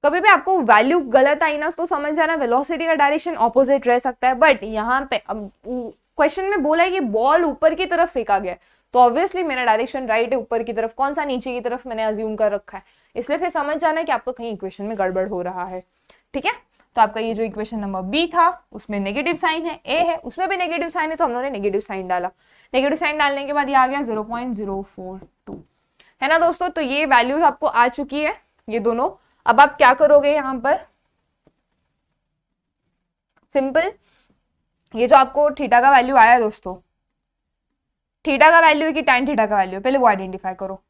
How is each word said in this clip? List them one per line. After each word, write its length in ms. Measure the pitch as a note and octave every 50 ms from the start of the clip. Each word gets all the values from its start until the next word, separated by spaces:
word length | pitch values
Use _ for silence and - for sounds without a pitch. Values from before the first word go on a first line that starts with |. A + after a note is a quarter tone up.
| -
कभी 160 | D4 D4+ F4+
भी 80 | F4+ G#4+
आपको 300 | F#4+ D4+ - F#4 F#4+ F4+
वैल्यू 380 | C4 A3 A3 G#3 A#3 C4+ E4 F4+ C#4 B3
गलत 320 | A3 B3+ C4 C#4+ D4 D4 E4+
आई 140 | D#4 D4+
ना, 120 | D4 D4+ E4
तो 160 | E4+ - E4+
समझ 260 | E4 F4+ D4 C#4+ D4+ D4+
जाना 220 | E4 D#4+ D#4 E4
वेलोसिटी 500 | D#4+ C#4+ A#3 A#3 C4 C#4+ C#4+ E4+ C4+ E4
का 80 | E4 D#4+
डायरेक्शन 400 | D4+ C#4+ C#4+ D4 D#4+ - F4 E4
अपोजिट 520 | A3+ A3 A#3 A#3 C4+ C#4 B3 C#4 C#4 C#4
रह 120 | B3 A#3+ B3
सकता 280 | - C4 B3 _ -
है, 80 | B3+ C4
but 280 | A#3 D#4 D#4 C4+ G3+ G3
यहाँ 420 | A3 A3 G#3+ G#3+ A#3 B3+ C4+ C#4+ C4+
पे 80 | B3+ G#3
अब 320 | _ - G3+ A3 G#3 G3 _ _ _
क्वेश्चन 840 | G#3+ B3+ B3 A#3+ A3+ - _ _ _ _ - D4 D4+ - F#4+ F#4+
में 160 | G4 G#4 G4 C4+
बोला 200 | D4 D#4 E4 E4+
है 80 | F#4
कि 80 | F4+ F#4+
बॉल 460 | C#4+ A3+ G3+ A3 A#3 C4+ D4+ E4+ E4+
ऊपर 300 | D#4 C4+ - D#4 D#4+ E4+
की 100 | D#4+ F#4
तरफ 260 | - E4+ E4 E4+ - -
फेंका 240 | C4 A3+ - G3+ F#3+
गया 120 | G3+ F3+
है, 80 | F3+ _ _ _ _ _ _ _ -
तो 60 | B3
obviously 440 | B3 A#3+ A#3 D4 F4+ - - F4+ F#4
मेरा 180 | D#4+ C4+ B3+ B3
डायरेक्शन 420 | A#3 G#3+ A3 A#3+ B3+ - C4+ C4
राइट 260 | A3 G#3+ A3+ A#3 A3+ C4
है 60 | B3
ऊपर 240 | - _ A#3 A3+ A#3
की 100 | A#3 A3
तरफ, 200 | A3 A3 A3+ -
कौन 200 | - C4+ C#4 D4
सा 120 | E4 D4
नीचे 280 | C#4+ B3+ B3 - C4 A#3+
की 80 | B3
तरफ 260 | A3 A#3+ A#3+ B3 -
मैंने 160 | B3+ A3+ A3 A3
अज्यूम 320 | A3 G#3+ G#3 A3 A3 G#3+
कर 160 | G#3 A3 G#3
रखा 260 | G3+ G3 _ - -
है, 60 | G3 _ _ _ _ _ _ _
इसलिए 240 | - B3 - C#4+ D#4+
फिर 100 | F4+ F4
समझ 280 | - D#4+ C#4+ C#4+ D#4
जाना 260 | D4+ E4 D#4+ D#4 D#4+ E4+
कि 80 | D#4+
आपको 200 | C4 A3+ - B3+
कहीं 220 | B3 - A#3 A#3 G#3+
इक्वेशन 320 | F#3+ G3 F#3+ - - G3+
में 120 | G#3+ A3+
गड़बड़ 300 | G3+ F#3+ F#3 F#3 F#3 F#3 G#3
हो 120 | G#3 F3+
रहा 240 | F3+ F3+ F#3+ F3+ F3+
है। 180 | F#3+ F#3 F#3 - _ _ _ _ _ _ _ _ _ -
ठीक 120 | C#4 C4+
है, 80 | - B4 - _ _ _ _ _ _ _
तो 60 | A#3+
आपका 200 | A3 G#3+ A3 A3
ये 120 | A3 A3+ A3+
जो 100 | G3+ A3+
इक्वेशन 360 | G#3+ G#3 G#3 G#3+ A3 A3+ A3
नंबर 220 | G#3 G3 F#3+ F#3 F#3
बी 220 | F#3+ A3 D4+ E4+
था 200 | E4+ E4 E4+ E4 F4 F4+ - _ _
उसमें 280 | - G#3 - - G#3 G3+
नेगेटिव 360 | G3 G3 G3+ C4+ D4+ E4+ E4+
साइन 300 | E4 F4 D#4+ D#4+ E4 E4
है, 140 | E4+ D#4 - _
ए 140 | - C4 D#4+
है 180 | F4 E4+ E4
उसमें 300 | D#4+ - B3 - E4+ F#4 E4
भी 80 | G4
नेगेटिव 320 | F4+ F4+ F4 E4+ E4 E4+ E4
साइन 200 | - F4+ D#4 D#4
है, 60 | D#4+
तो 100 | D#4 E4+
हम 60 | C4+
लोगों 120 | A#3 B3 B3+
ने 60 | C#4
नेगेटिव 320 | C4 G3+ G3 G3+ G3 G3+
साइन 260 | - - G3+ F#3+ F#3
डाला। 240 | F3+ F3+ F3+ F3 F3+ _ _ _ _ _ _ _ _ -
नेगेटिव 240 | C4 C4+ C#4+ D4+
साइन 200 | D#4 F4 D4 D4+
डालने 280 | D4+ C#4+ C#4+ C#4 C#4 C#4
के 80 | C#4 D4
बाद 160 | D4 C#4+ C4
ये 60 | C#4
आ 100 | C4 B3+
गया 140 | C4 C4+ C#4+ C#4+
ज़ीरो 200 | A3+ A3 G#3+ G#3+
पॉइंट 300 | A3 A#3 A#3 B3 B3+ A#3
ज़ीरो 260 | G3 G#3+ G3 G3 G3 F#3+
फ़ोर 360 | - _ - F#3 F#3 F#3+ F#3+ - _ _ _ _
टू, 140 | - G3 F3 - _ _ _ _ _ _ _ _ _ _ _
है 80 | C4 C#4
ना 80 | D#4+
दोस्तों। 320 | E4 E4+ E4+ E4 - F4+ F4+
तो 120 | - E4+
ये 240 | D4+ B3 C4+ C#4+ D#4
वैल्यूज 340 | C4+ C4+ A#3+ A#3 B3+ C#4 D#4 F4
आपको 240 | C#4+ - - D4+
आ 200 | - - A3+ A#3+ B3+
चुकी 320 | B3 - C#4+ - C4+ D4
है 140 | D4+ D4+ A4 - _ _ _ _ _
ये 120 | - G#3+ A#3
दोनों। 300 | G3+ A#3 A3+ A#3 C4 F#4+ F#4+ _ _ _ _ _ _
अब 140 | - A#3 A#3
आप 140 | C#4+ D4 D4
क्या 160 | - D4 B3 C4+
करोगे 400 | - D#4 D4 D4 C#4+ C#4 C#4+ D4
यहाँ 220 | D4+ C4+ C4 C4+ B3
पर, 200 | A3+ C#4 D#4 - - _ _ _ _ _ _ _ _ _ _ _ _ _ _ _ _ _ _ _ _ _ _ _ _ _ _ _ _ _ _ _ _ _ _ _ _ _ _ _ _ _ _ _ _ _ _ _ _ _ _ _ _ _
सिंपल, 400 | - C#4 C4 C4+ C4 D#4+ E4+ G4 A4 _ _ _ _ _ _ _ _ _ _ _ _ _ _ _ _ _ _ _ -
ये 140 | A3 A#3+
जो 80 | A#3 D4+
आपको 340 | C4+ C4 B3+ - C#4+ D4 D4+
थीटा 300 | D4 - D4 A3 A#3+ A#3+
का 100 | A#3+ C#4
वैल्यू 240 | C#4 B3+ B3 B3+ C#4
आया 160 | B3+ A3 A3+
है 80 | A#3+ B3
दोस्तों, 360 | A#3 G#3+ G#3+ - _ F#3 F#3 F#3 _ _ _ _ _ _ _ _ _ _ _ _ _ _ _ _ _ _ _ _ _ _ _ _ _ _ _ _ _
थीटा 240 | D4+ C#4 C4 D4 D#4
का 80 | E4+ E4
वैल्यू 280 | E4 D#4+ D4+ D4 D#4+
है 60 | D#4+ C#4+
कि 80 | D#4
टैन 260 | C4 - B3+ B3 C#4
थीटा 180 | C#4 D4 A3+ A3
का 120 | G#3+ G#3+
वैल्यू 180 | G3+ F#3+ F#3 F#3
है, 60 | G3
पहले 160 | G3 B3+ C4
वो 100 | C#4 B3
आइडेंटिफाई 460 | A3+ G#3 F#3+ F#3+ F#3 F#3+ F#3+ - F#3+ F#3
करो। 240 | - G3 F#3+ F#3+ F#3+ _ _